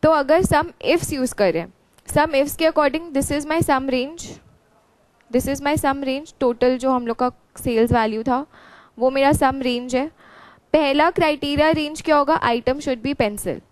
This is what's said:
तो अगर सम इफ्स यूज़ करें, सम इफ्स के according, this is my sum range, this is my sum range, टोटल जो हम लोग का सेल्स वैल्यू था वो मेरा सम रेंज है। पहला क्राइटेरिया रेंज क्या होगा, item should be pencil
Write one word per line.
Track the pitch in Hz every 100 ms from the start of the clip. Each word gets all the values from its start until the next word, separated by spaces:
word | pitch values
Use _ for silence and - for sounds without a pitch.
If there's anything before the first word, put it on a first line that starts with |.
तो | 302
अगर | 320 277 320
सम | 370 302 339 -
इफ्स | - 330 -
यूज़ | 285 254
करें, | - 196 165 175 _ _ _ -
सम | 294 311
इफ्स | 277 285 -
के | 320
according, | 311 294 285 339
this | 277 277
is | 294 294
my | 320
sum | 330 269 269
range, | 254 262 339 - - _ _ _ _ _ _ _ _ _
this | 240 254
is | 277
my | 285 311
sum | 294 277
range, | 269 262 311 -
टोटल | 262 240 247 254
जो | 262
हम | 254 240
लोग | 226
का | 247 - _ -
सेल्स | - 226 233
वैल्यू | 240 220 220
था | 233 254 294 - - - _ -
वो | 254
मेरा | 269 277
सम | - 294 269
रेंज | 254 240 247 247
है। | 294 _ - - - - _
पहला | 302 285 277 320
क्राइटेरिया | 359 320 294 285 285 311
रेंज | 320 302 311
क्या | - 294
होगा, | 277 320
item | - 240 233 269
should | 285 254
be | 247 277
pencil | 220 208 185 - _